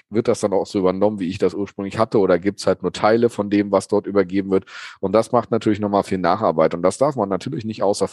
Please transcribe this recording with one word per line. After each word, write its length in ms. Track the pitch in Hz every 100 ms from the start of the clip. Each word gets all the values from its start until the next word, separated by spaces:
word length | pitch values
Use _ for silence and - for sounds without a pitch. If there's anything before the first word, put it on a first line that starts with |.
| -
wird 200 | 107 117
das 120 | 107
dann 120 | 104
auch 140 | 95 82
so 120 | 104
übernommen, 400 | 92 95 101 107
wie 100 | 87
ich 100 | 101
das 160 | 95
ursprünglich 440 | 90 101 - 98 -
hatte, 200 | 113 117
oder 200 | 92 87
gibt's 280 | 98 101 -
halt 160 | 92
nur 100 | 90
Teile 360 | - 107 117 117
von 220 | - 104
dem, 220 | 101 101
was 160 | 98 -
dort 180 | 101 92
übergeben 440 | 101 90 98 98
wird? 140 | 95 - - - -
Und 120 | 95
das 200 | 104 113
macht 180 | 120 110
natürlich 300 | 113 110 104
nochmal 240 | 104 101
viel 140 | - 95
Nacharbeit 560 | 85 90 104 80 80
und 80 | 85
das 160 | 90 -
darf 180 | 139 135
man 140 | 98
natürlich 340 | 92 127 135
nicht 180 | 110 107
außer 260 | 98 104 95